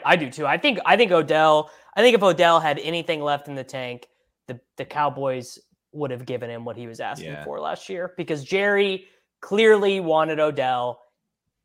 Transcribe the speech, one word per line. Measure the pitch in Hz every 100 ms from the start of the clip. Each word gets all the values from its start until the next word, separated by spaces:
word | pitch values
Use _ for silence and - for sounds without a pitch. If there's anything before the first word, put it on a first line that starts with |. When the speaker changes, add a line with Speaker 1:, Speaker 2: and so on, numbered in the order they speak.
Speaker 1:
I | 143 175
do | 135
too. | 139 147
I | 170
think, | 294 214 -
I | 196
think | 226
Odell, | 175 147 156 156 151 156 - _ -
I |
think | 240 226
if |
Odell | 190 165 170 165
had | 160 143
anything | 156 170 160 156
left | 147 143 147
in | 139
the |
tank, | 127 131 123 123 - _ _ _ -
the, | 123 _ -
the |
Cowboys | 131 151 147 131 135 127 117 - _ _ _ 151
would | 143
have | 123 123
given | 123 117
him | 117 117
what | 120
he | 117
was | 113
asking | 113 - 80
Speaker 2:
Yeah. | 76
Speaker 1:
for | 73 71
last | 156 175 -
year, | 185 180 -
because | 160 151
Jerry | 135 190 202 202 202 190 - _ _ _
clearly | - 202 220 208 196 190
wanted | 165 156 156 156
Odell. | 151 139 127 123 123 120 _ _ _ _ _ _